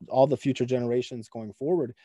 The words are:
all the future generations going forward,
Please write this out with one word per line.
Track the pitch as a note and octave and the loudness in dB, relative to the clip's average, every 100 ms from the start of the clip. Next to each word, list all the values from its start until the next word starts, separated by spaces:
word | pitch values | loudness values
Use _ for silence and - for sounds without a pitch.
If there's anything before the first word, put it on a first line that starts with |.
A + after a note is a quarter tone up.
| - | -2
all | C3 C#3 | 4 4
the | B2+ | 4
future | C#3 B2+ B2 | 0 0 0
generations | B2+ A#2+ B2 - B2 G#2+ | 0 2 0 -2 -8 -12
going | A2+ A2 | -12 -12
forward, | - C#3+ F3 B2+ - | -6 -2 0 -2 -8